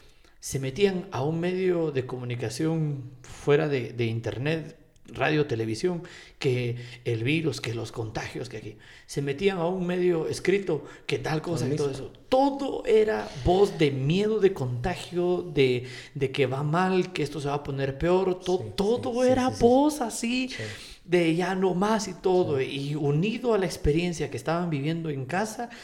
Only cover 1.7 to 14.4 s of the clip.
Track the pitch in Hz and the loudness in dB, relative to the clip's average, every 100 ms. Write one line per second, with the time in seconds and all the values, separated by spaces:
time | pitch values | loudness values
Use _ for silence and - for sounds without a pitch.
1.7 | 170 160 135 127 127 123 120 113 - 160 | 0 0 -2 -4 -8 -6 -6 -6 -2 -2
2.7 | 165 156 135 123 - - - 147 147 156 | 0 -2 -4 -10 -18 -18 -6 2 4 4
3.7 | 135 113 117 117 113 110 107 135 160 151 | -2 -4 -4 -2 -2 -4 -4 -2 -2 -6
4.7 | - _ _ - 123 139 151 147 117 110 | -16 _ _ -16 -2 0 2 0 -2 -2
5.7 | 110 180 170 175 - - - 143 123 120 | -2 -2 -2 -8 -18 -20 -4 -2 0 -2
6.7 | 120 - - - 113 120 160 160 120 - | -6 -10 -8 -4 -2 0 0 -2 -4 -6
7.7 | 113 110 - 110 - - 156 120 110 107 | -6 -8 -8 -8 -8 -8 -10 -10 -12 -14
8.7 | - - - - - 143 143 196 185 165 | -16 -20 -20 -8 -4 -4 0 0 2 -2
9.7 | 185 175 180 180 165 156 - - 196 196 | 0 -2 2 2 2 -2 -2 0 0 0
10.7 | 160 - - - 127 131 156 170 160 123 | -4 -4 -12 -6 -4 -2 -4 -2 -2 0
11.7 | 151 214 143 110 - - 262 277 277 277 | 0 -2 -4 -10 -16 2 4 4 2 -4
12.7 | - - 214 214 214 214 139 160 185 202 | -4 4 4 4 0 -4 -2 2 4 4
13.7 | 160 147 131 135 180 214 220 | 4 2 2 2 2 2 4